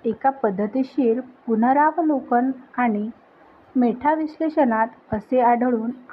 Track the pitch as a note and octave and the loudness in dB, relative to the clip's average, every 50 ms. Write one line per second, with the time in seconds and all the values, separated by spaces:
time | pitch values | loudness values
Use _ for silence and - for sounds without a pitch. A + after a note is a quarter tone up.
0 | - A#3 G#3 - - C4+ C4+ C4+ - G#3+ F#3+ F#3+ G3+ G#3 G#3 C4 C4 - - - | -6 -6 -4 -2 -2 -2 -2 0 -2 -2 -2 -2 -4 -2 -2 -4 -4 -2 -2 0
1 | C4 A3+ A3+ B3+ B3 - - _ - - A3+ G#3+ A#3 B3+ C4 C#4+ D4+ D#4 D#4 E4+ | 0 0 0 0 -4 -12 -16 _ -4 -2 0 2 2 2 4 4 2 2 2 0
2 | E4 D#4 D4 C4 B3+ - A#3+ A#3+ B3+ C4+ C4 - - - - B3 B3 A#3 G#3 G#3 | 0 0 0 -2 -2 0 0 0 0 0 -4 -6 -12 -12 -6 -2 -2 0 0 -2
3 | G#3+ A3+ - _ _ _ _ _ - - - - - _ - C4 B3 A#3 G#3+ - | -4 -6 -10 _ _ _ _ _ -20 -20 -20 -20 -14 _ -2 0 0 0 0 0
4 | - D4 D#4 D#4 D#4 D4+ - - D#4+ D#4 D#4 E4 C#4+ A#3+ A3 A3 A3+ B3 - - | 0 0 0 0 -2 -6 -4 -4 -4 -2 2 2 2 2 2 0 -2 -2 -4 -14
5 | _ - A3 G#3 - - B3+ B3+ A#3+ A#3 A#3+ A3+ B3 B3+ B3 A3 A3 A#3+ - - | _ -6 -6 -6 -4 -2 0 2 4 4 4 2 2 0 0 0 -2 -4 -8 -10
6 | - - | -12 -10